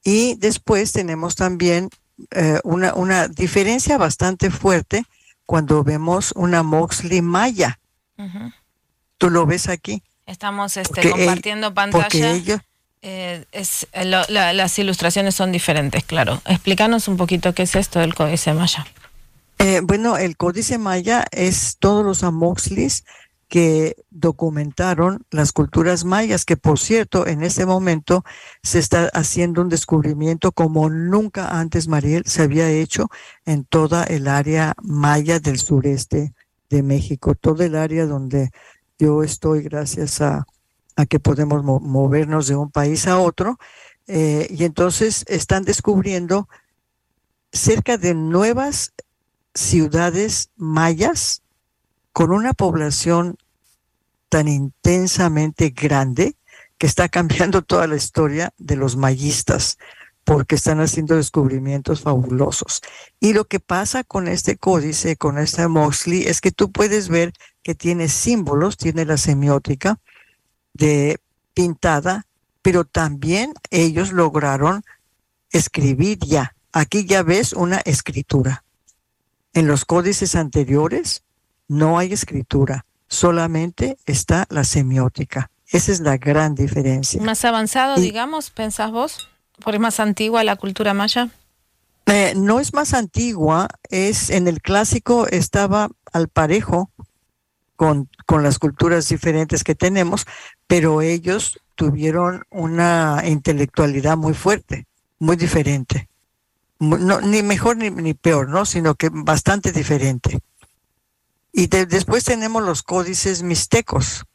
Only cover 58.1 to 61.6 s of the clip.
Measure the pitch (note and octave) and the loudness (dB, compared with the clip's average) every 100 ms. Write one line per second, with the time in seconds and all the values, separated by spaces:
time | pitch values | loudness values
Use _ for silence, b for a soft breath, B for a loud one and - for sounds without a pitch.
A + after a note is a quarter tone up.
58.1 | - D3+ D3 E3+ _ D3+ C#3+ C3+ B2 C3+ | 0 0 0 -4 _ -4 0 0 2 2
59.1 | C3 C#3+ A#2+ - - - - B B B | 2 -2 -2 -2 -2 -2 -8 B B B
60.1 | _ - D3+ C3+ C#3+ - D#3 D#3 - D#3 | _ 2 2 2 0 0 0 0 -2 0
61.1 | D#3+ C#3+ - C3+ C3 | 0 2 0 0 0